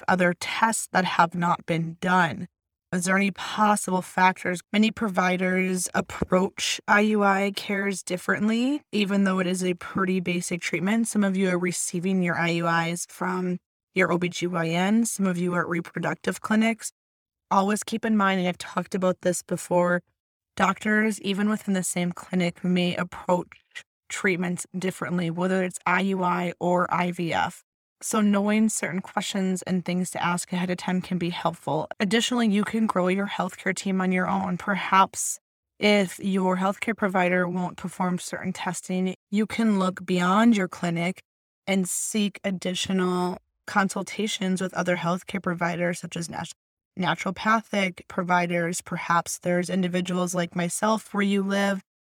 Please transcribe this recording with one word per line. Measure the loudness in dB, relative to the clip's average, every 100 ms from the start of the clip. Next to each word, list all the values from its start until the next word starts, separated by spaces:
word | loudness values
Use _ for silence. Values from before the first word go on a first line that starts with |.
| 2
other | 2 2 0
tests | -4 0 0 0 -2
that | 0 2
have | 4 2
not | 2 0 0
been | -2 -2 -2 -4
done? | 2 4 2 -2 -12 _ _ _ _
Is | -2 0
there | 2
any | 2
possible | -2 -6 2 4 2 0 -2
factors? | -2 4 4 4 -2 -6 0
Many | 4 4
providers | 2 -2 0 2 2 2 2 0 -2 -2
approach | -2 -4 -4 0 2 2 -2 -4 -2 2
I | 4
U | 4 4
I | 4 2 0 -2
cares | -4 -2 -2 -4
differently, | -6 -4 0 0 2 2 0 -2 -4
even | -2 0 2
though | 2 2
it | 0
is | 0
a | -2
pretty | -4 -6 -2 0 0
basic | 0 -4 -4 -6
treatment. | -4 -2 0 0 0
Some | 0
of | 0 2
you | 0
are | 0
receiving | -2 -4 -4 -4 0 0
your | 0 0
I | 0
U | 0 2
Is | 2 0 -4 -8
from | -6 -4 -2 -2 -4 _ _ _
your | 0 2
O | 2
B | -2
G | -4 -4
Y | -2 0
N. | 0 2 2 0
Some | 0 0
of | 0
you | 0
are | 0
at | -2
reproductive | -4 -6 -6 -4 -4 -4 -4
clinics. | 0 2 2 0 -8 -14 _ _ _ _ 0
Always | 2 4 0
keep | -2 -4
in | 0 2
mind, | 4 2
and | 0
I've | -2
talked | -6 -6 -4
about | 0 0 2
this | 0 -2
before, | -4 -6 0 2 2 0 -4 _ _ _ _ 0
doctors, | 0 2 0 2 2 0
even | -2 0 0
within | 0 -2
the | -2
same | -2 -2 -2
clinic, | -4 -4 0 0 -2
may | 0 2 2
approach | 0 -6 -4 0 0 0 -14 _ -20 -20 _ -12
treatments | -2 0 0 0 -4 -6 -6
differently, | -4 -4 -4 -2 -2
whether | -2 0 0
it's | -2 -4
I | 0 0
U | 2 0
I | 0 0 -2 -2
or | 0 2 2
I | 0 0
V | -2 -2
F. | 0 -2 -6 _ _ _ _
So | -4 2
knowing | 4 4 2 2 2
certain | 0 -4 -6
questions | -4 -4 -2 -2 -2 -2
and | -2 -2
things | 0 -2 -2
to | -2
ask | -2 -2 -2
ahead | -2 -2
of | -4
time | -2 -2
can | -2 -4
be | -4
helpful. | -2 -4 -4 -4 -4 -4 -4
Additionally, | 0 0 0 0 2
you | 2
can | 0 0 0
grow | 2 2
your | 0 -2
healthcare | -4 -6 -4 -4
team | -4 -2 0
on | 0
your | 0 0
own. | -2 -2 -4
Perhaps | -2 -4 2 4 4 0 -6 -6 _ _ _ 0
if | 4 4 2 -2
your | -2 2 2 2
healthcare | 0 -2 -4 -2
provider | 0 2 2 2 0
won't | -2 -4 -6
perform | -8 -4 -2 -2
certain | -4 -8 -6
testing, | -6 -6 -6 -4 -2 -2 -4 _
you | -2 0
can | 0 2 2
look | 0 -2
beyond | -2 2 4 6 6
your | 4 0
clinic | -4 -4 -2 -2 -4 -12 _ _ _ -2
and | 0 0
seek | -2 -2 0 -2 -2
additional | -6 -4 -4 -4 -2 0 2 0 -2 -4 -12 _ -2
consultations | 0 0 -2 -6 -4 -4 -2 -2 -2
with | -2
other | -2 -2 0
healthcare | 0 -2 -4 -6
providers, | -4 -2 -2 -2 -2 -4
such | -8
as | -8 -8
nat-, | -8 -10 -12 _ _ _ -4
naturopathic | -2 -2 -4 -2 2 0 0 -2 -2 -4 -8
providers. | -4 2 2 2 0 -2 -4
Perhaps | -6 -6 0 0 0 -4
there's | 0 0 0
individuals | 0 2 0 0 0 0
like | 0 -2
myself | -2 -2 0 2 0 0
where | 0
you | 2 2
live | 2 2 2 0 -6 _